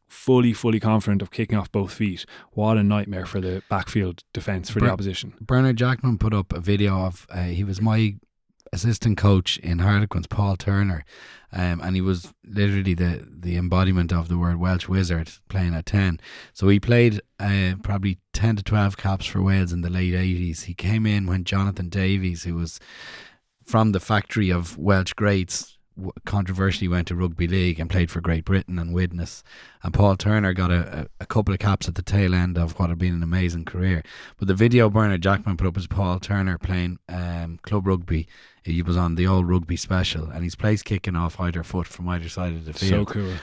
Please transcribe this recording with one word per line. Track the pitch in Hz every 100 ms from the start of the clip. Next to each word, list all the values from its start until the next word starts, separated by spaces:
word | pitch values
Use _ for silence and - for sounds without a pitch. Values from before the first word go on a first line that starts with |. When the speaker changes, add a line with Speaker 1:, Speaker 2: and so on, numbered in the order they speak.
| _
Speaker 1:
fully, | - - 123 120
fully | 110 117 110
confident | 110 110 104 98
of | 95
kicking | - 110 107
off | 90
both | 107 95
feet, | - 104 90 - - -
what | - 107 110
a |
nightmare | 101 104 101 92 90
for | 98
the | 92 92 -
backfield | 98 - 110 92 87 _
defence | - - 92 -
for | 110
the | 110
Speaker 2:
Ber-, |
Speaker 1:
opposition. | 95 98 90 - -
Speaker 2:
Bernard | 107 127 131 117
Jackman | 127 123 127 107
put | 113
up | 104 92
a | 87
video | 87 101 101 95
of, | 95 90 -
uh, | 90
he | 87 87
was | 101 95
my | 110 110 110 101 _ _ _ _ -
assistant | 87 117 107 117 98
coach | 101 95 - -
in | 85 85
Harlequins, | 98 101 101 87 -
Paul | - 101 92
Turner, | - 98 98 82 - - - - _
um, | 92 90 85
and | 85 92
he |
was | 92 90 - - -
literally | 101 101 98 95
the, | 87 87 85 -
the | 71 87 87
embodiment | 90 90 95 92 85
of | 87 85
the | 87
word | 87 85
Welsh | 90 90 -
wizard | 95 87 85 80 - -
playing | 98 87
at | 80 -
ten. | 101 95 82 - - -
So | - 98
he | 101
played, | 120 120 120 104 - -
uh, | 101 98 92 95
probably | - 101 98 90 _
ten | - 113 104
to |
twelve | - 104 98 98
caps | 98 95 -
for | 95
Wales | 95 95 87
in | 87
the | 87
late | 92 90
eighties. | 90 92 90 87 80
He | - 87
came | 92 110 110
in | 104 92
when | 92 85
Jonathan | 98 98 92 87
Davies, | 98 95 98 92 85
who | 87
was | 85 82 - - - - - - _ _ _ -
from | 113 110
the | 95
factory | - 104 - 113 92
of | 87 85 -
Welsh | 92 95 92
greats, | - 104 98 92 - - - _ -
w-, | 92 - -
controversially | 101 92 92 95 87 92
went | 87 85
to | 87
rugby | 90 82 85
league | 95 90 80
and | 80
played | 95 85
for | 85
Great | 87 82 85
Britain | 95 - 90
and | 85
Widnes. | 87 90 87 90 - - - - _
And | 85
Paul | - 101 95
Turner | 104 107 95
got | 92 90
a, | 87 - 76
a, | - -
a | -
couple | 117 104 92
of |
caps | 107 98 -
at | 85
the |
tail | - 101 92 90
end | 90 85
of | 82 -
what | 87
had | 85
been | 90 85
an |
amazing | 82 92 87 85 80
career. | 87 92 85 - - - -
But | 95
the | 95
video | 117 120 110
Bernard | 107 107 92
Jackman | 95 98 101 85
put | 92
up | 92
was | 85
Paul | 95 92 90
Turner | - 101 95 87
playing, | - 92 87 90 -
um, | 90 87 85 82 82
club | - 104 95
rugby. | 92 87 80 - - - _
He | - 85
was | 87 87
on | 87 82
the | 92
old | 95 87
rugby | 90 82 87
special, | - 92 92 82 78
and | 80
he's | 87 -
place | 107 107
kicking | - 98 - 87
off | 85 -
either | 87 85
foot | 82 92 82
from | - 90
either | 87 82
side | - 87
of | 82 80
the |
Speaker 1:
So | 78 95
Speaker 2:
field. | 101 101
Speaker 1:
cool. | 104 95 90